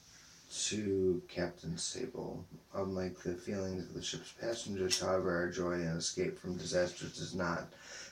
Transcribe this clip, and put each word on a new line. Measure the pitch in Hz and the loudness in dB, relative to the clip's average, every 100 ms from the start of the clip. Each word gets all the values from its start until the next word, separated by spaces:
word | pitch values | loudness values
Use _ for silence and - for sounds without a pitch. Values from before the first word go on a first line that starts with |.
| - - - - - - - | -20 -20 -20 -20 -10 -2 0
to | 107 101 95 92 87 - | 2 4 6 6 4 0
captain's | 92 87 - 160 170 - | -2 -2 -2 -4 -2 -2
table. | - - - - - 95 85 - | -2 -4 -4 -4 -6 -8 -14 -6
Unlike | 101 95 92 92 90 | -2 0 0 0 -2
the | 92 | -4
feelings | 87 - 101 95 92 | -2 -2 0 0 -2
of | 87 | -4
the | 87 | -4
ship's | - 80 - | -4 -4 -8
passengers, | - 113 113 104 98 92 - | -4 -2 -2 -2 2 4 4
however, | 90 92 92 87 | 4 4 4 2
our | 90 | 2
joy | 90 87 | 2 2
and | 87 85 82 | 2 2 0
escape | - - 85 - | 0 2 0 0
from | 95 87 | -4 -4
disaster | 80 90 90 - - | 2 4 2 0 -8
does | - 78 | -6 -4
not | 90 85 85 - - - - - | 0 0 0 -4 -12 -14 -12 -12